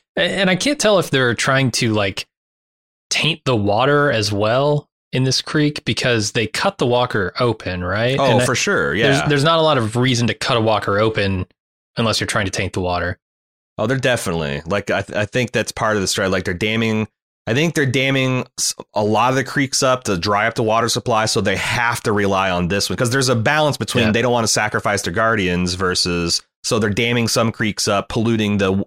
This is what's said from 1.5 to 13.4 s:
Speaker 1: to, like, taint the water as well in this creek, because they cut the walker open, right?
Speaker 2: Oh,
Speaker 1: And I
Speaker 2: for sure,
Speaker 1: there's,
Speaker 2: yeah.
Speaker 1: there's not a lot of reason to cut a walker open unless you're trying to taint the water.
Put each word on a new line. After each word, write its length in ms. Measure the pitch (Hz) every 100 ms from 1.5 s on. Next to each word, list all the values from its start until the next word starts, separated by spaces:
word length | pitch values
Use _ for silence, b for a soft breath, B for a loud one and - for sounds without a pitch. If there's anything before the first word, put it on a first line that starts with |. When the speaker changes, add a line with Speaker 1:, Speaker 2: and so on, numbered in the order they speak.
| 135 131
Speaker 1:
to, 220 | - 117
like, 340 | 107 98 - - _ _ _ _ _ _ _ -
taint 320 | - 147 - 135
the 100 | 113
water 560 | 101 104 139 147 143
as 200 | 113 104
well 580 | 101 107 131 147 147 - _ -
in 100 | 131
this 180 | 131 -
creek, 440 | - 151 147 147 -
because 480 | 113 131 113 101
they 140 | 123 110
cut 300 | - 196 -
the 60 | 123
walker 440 | 123 123 107 90 -
open, 420 | 123 - - 90
right? 360 | 90 104 120 135
Speaker 2:
Oh, 60 | 135
Speaker 1:
And 160 | 120
I 40 | 127
Speaker 2:
for 100 | 120
sure, 420 | 202 151 71 90
Speaker 1:
there's, 220 | 117 139
Speaker 2:
yeah. 80 | 147
Speaker 1:
there's 140 | 143 160
not 140 | 165
a 20 |
lot 160 | 156 135
of 180 | 107 123
reason 320 | 127 117 117
to 60 |
cut 240 | - - 117
a 40 |
walker 380 | 110 104 - 101
open 460 | 110 113 98 95 90 _ _ _ _ -
unless 220 | 113 101
you're 80 | 101
trying 160 | 110 95
to 60 |
taint 220 | - 92
the 80 | 98
water. 360 | 90 87 87 - _ _